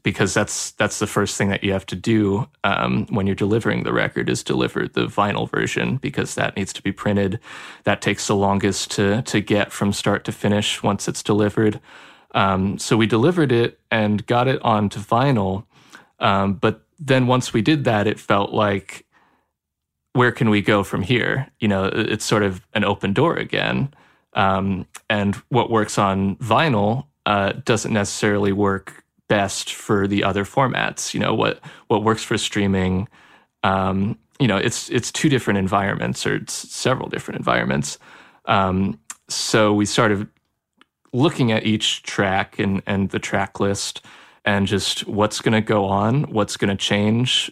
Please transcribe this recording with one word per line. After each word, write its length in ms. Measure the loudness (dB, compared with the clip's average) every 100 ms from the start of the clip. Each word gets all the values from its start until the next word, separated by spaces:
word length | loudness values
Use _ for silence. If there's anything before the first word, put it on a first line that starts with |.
because 320 | -4 0 0
that's, 380 | 2 -2 -4 -10
that's 260 | -4 -4 -2
the 80 | -2
first 320 | 0 -2 0
thing 100 | -2
that 160 | 0
you 80 | -2
have 140 | -2 -4
to 100 | -6
do, 500 | 0 2 2 0 -4 _
um, 420 | -2 0 0 -2 0
when 200 | -2 -2
you're 80 |
delivering 480 | 0 0 2 0 -2
the 100 | 0
record 360 | 0 0 -2 -2
is 140 | -4
deliver 440 | -2 -2 -2 -2 -4
the 200 | -2 -2
vinyl 440 | 0 0 -2 -2
version, 460 | -2 0 0 -2 -2
because 380 | -4 -4 -6
that 200 | -4 -4 -4
needs 180 | -6
to 80 | -6
be 100 | -6
printed. 480 | -4 0 0 0 -4 -10 -18 -18 -6
That 180 | -2 0
takes 240 | 0 -2 0
the 100 | 2
longest 540 | 2 2 0 -2 -4
to, 300 | 0 2 0
to 180 | 0 -2
get 320 | 0 0 0
from 220 | -2 -2
start 300 | 0 -2 -2
to 80 | -4
finish 500 | -4 0 0 0 -2
once 260 | -2 -2 -4
it's 140 | -6
delivered. 580 | 0 2 2 2 0 0 -10 -20 -20 -20 _
Um, 440 | 0 0 2 0 -4
so 180 | 0 2
we 100 | 2
delivered 460 | 4 2 2 2
it 280 | 2 0 -4 _
and 340 | 0 2 0 0
got 220 | 0 2
it 120 | 0
onto 380 | 2 2 0 -4
vinyl. 640 | -2 2 2 2 0 -4 -8 _ _ -20 _ _
Um, 340 | 0 2 0
but 280 | 0 0 -2 _ _
then 280 | 0 2 4
once 260 | 2 2
we 100 | 0
did 220 | 2 2
that, 220 | 2 2 0
it 140 | -2
felt 320 | 0 0 2
like, 540 | 0 0 0 -6 -18 -20 _ _ _ _ _ _ _ _ _ _
where 180 | 2 2
can 180 | 4 2
we 100 | 4
go 220 | 4 2
from 200 | 2 -4
here? 460 | 0 0 0 -2 -4 _
You 100 | 0
know, 180 | 2 0
it, 260 | -2 -2
it's 120 | -4
sort 180 | 0 2
of 240 | 2 -2 -6
an 100 | -2
open 300 | 0 0 0
door 220 | 0 0 0
again. 580 | -2 -2 0 -2 -4 -8 _ _ _
Um, 520 | 0 2 2 -2 -4 -6 -14 -4
and 280 | 0 0 -2 -2
what 220 | -2 2
works 260 | 0 0 0
on 400 | 2 2 -2 -2
vinyl, 720 | 0 2 2 2 2 -2 -6 _
uh, 280 | -2 0 0 -2
doesn't 280 | 0 0 0
necessarily 600 | -2 -2 0 0 2 2
work 520 | 2 0 0 -6 -20 _ _ -2
best 440 | 0 0 -4 -8
for 340 | -10 0 2 2
the 180 | 2
other 200 | 2 0
formats. 680 | -2 0 0 0 -2 -4 -6
You 60 | -2
know, 140 | 0
what, 260 | 0 0 -2 -12 -20 _
what 140 | 0
works 200 | 2 0
for 140 | -2 -4
streaming, 720 | -2 0 2 2 2 0 -4 _ -20 -20 _ _
um, 560 | 0 2 0 0 -2 -4 _ -2
you 100 | 2
know, 80 | 2
it's, 340 | 0 -2 -4
it's 200 | -4 -4
two 160 | 0 2
different 300 | 2 2 0
environments, 680 | 2 0 0 -2 -4 -4 -4
or 80 | -4
it's 160 | -6
several 560 | -12 -10 -4 -2 0 -4
different 300 | -8 -8 -6
environments. 600 | 0 0 0 -2 -4 -10 -18 -20 -20 _ -2
Um, 520 | 0 2 0 0 -4 -14 -20 _
so 440 | -6 0 2 4
we 140 | 4 2
started 420 | 2 2 0 -4 _ _ _ _ _ _ _ _
looking 380 | 0 2 2 2
at 120 | 2
each 380 | 0 0 0 -4
track 560 | -6 -2 0 0 -2 -2
and, 240 | -2 -2 -2
and 240 | -2 -2
the 80 | -4
track 420 | -4 -4 -4 -2
list 440 | -2 -2 -6 -10 -20 -20 -20 _
and 220 | -2 0 2
just 400 | 0 -2 -6 -4
what's 340 | 0 0 0
gonna 200 | 0 0
go 240 | 2 0 2
on, 380 | 2 2 0
what's 320 | 0 -2 -2 -2
gonna 180 | -2 -2
change, 760 | 0 0 2 2 0 -2 -4